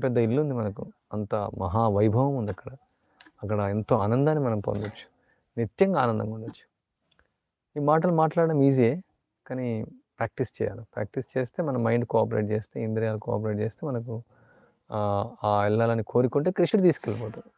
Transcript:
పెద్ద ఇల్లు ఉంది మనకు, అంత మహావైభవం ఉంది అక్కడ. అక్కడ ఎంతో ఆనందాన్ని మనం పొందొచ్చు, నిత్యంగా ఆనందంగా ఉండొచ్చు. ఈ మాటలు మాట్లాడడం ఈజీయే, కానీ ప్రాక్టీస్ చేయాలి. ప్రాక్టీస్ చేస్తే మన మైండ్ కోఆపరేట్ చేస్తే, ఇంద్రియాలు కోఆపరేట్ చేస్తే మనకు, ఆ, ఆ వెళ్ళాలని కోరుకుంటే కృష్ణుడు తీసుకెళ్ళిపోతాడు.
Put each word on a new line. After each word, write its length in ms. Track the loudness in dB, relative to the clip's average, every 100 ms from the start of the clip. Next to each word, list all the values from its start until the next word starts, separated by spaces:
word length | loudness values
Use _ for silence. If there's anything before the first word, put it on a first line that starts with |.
పెద్ద 120 | 0 2
ఇల్లు 220 | 2 2
ఉంది 140 | 0
మనకు, 280 | -2 -4 -6 -12 -16 _
అంత 220 | -6 -4 -4 -4 -4
మహావైభవం 760 | -2 2 2 4 4 4 2 0
ఉంది 140 | -4
అక్కడ. 200 | -6 -12 -18 _ _ _ _ -20 _
అక్కడ 160 | -4 -2
ఎంతో 340 | 0 -2 0 2
ఆనందాన్ని 460 | 2 2 2 2
మనం 160 | 0 -2
పొందొచ్చు, 440 | -2 -4 -6 -12 -20 _ _ _ _ -6
నిత్యంగా 420 | -4 0 2 2
ఆనందంగా 340 | 0 0 -4
ఉండొచ్చు. 300 | -8 -12 -14 -20 _ _ _ _ _ _ _ _ _ _ -4
ఈ 40 |
మాటలు 320 | 2 2 4
మాట్లాడడం 500 | 2 2 2 2 4
ఈజీయే, 320 | 4 6 4 2 -6 _ _ _ -12
కానీ 220 | -6 -4 -4 -6 -12 _ -6
ప్రాక్టీస్ 440 | -6 -4 -6 -4
చేయాలి. 200 | -6 -6 -12
ప్రాక్టీస్ 440 | -8 -6 -6 -6 -4
చేస్తే 240 | -4 -4
మన 140 | -4 0
మైండ్ 280 | 0 0
కోఆపరేట్ 440 | 0 0 0 0 -2
చేస్తే, 260 | -2 -4 -6
ఇంద్రియాలు 360 | -4 -2 -2 -4
కోఆపరేట్ 400 | -4 -4 -2 -2
చేస్తే 260 | -4 -6 -6
మనకు, 280 | -6 -6 -10 -12 _ _ _ _ _ -10
ఆ, 80 | -4 -2 -2 -4 -4
ఆ 180 | 0 2
వెళ్ళాలని 400 | 2 2 2 0
కోరుకుంటే 480 | 0 2 2 2 0
కృష్ణుడు 340 | 0 2 4 4
తీసుకెళ్ళిపోతాడు. 600 | 2 -2 -6 -6 -12 -18